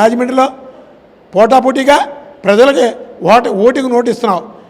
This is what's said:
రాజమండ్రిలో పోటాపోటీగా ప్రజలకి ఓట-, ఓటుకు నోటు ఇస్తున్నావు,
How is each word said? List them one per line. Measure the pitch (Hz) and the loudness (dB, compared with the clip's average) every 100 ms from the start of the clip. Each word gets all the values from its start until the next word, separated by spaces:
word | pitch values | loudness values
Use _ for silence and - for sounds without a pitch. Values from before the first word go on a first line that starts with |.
రాజమండ్రిలో | 220 240 254 262 262 - - - - - _ _ _ | 2 0 -2 0 -2 -4 -20 -20 -20 -20 _ _ _
పోటాపోటీగా | 180 220 254 247 269 262 285 403 - - - | 0 2 2 0 0 2 2 0 -10 -20 -8
ప్రజలకి | 190 208 269 285 240 - - - 165 | 0 2 2 2 -2 -4 -14 -6 0
ఓట-, | 226 240 196 | 2 2 0
ఓటుకు | 220 269 262 | 0 0 -2
నోటు | 240 240 | -2 -2
ఇస్తున్నావు, | 214 226 180 - - - | -2 -4 -4 -8 -18 -20